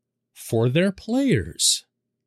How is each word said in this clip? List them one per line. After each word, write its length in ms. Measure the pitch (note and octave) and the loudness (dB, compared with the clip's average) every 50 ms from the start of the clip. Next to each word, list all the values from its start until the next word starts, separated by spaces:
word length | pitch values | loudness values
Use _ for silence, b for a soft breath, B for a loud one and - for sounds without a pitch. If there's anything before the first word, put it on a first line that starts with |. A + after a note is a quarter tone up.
| _ _ _ _ _ _ _ | _ _ _ _ _ _ _
for 360 | - - - - A2+ A2+ B2+ | -20 -8 -4 0 0 2 2
their 220 | B2 E3 F#3 G3+ | 2 2 0 0
players, 920 | F#3+ - - - A3+ C4 C#4+ C4+ F#3+ A2 - E2 - - - - - - - _ _ _ _ _ _ _ _ | -2 -4 -6 -4 -2 0 2 2 2 0 0 -4 -6 -2 0 0 0 -2 -6 _ _ _ _ _ _ _ _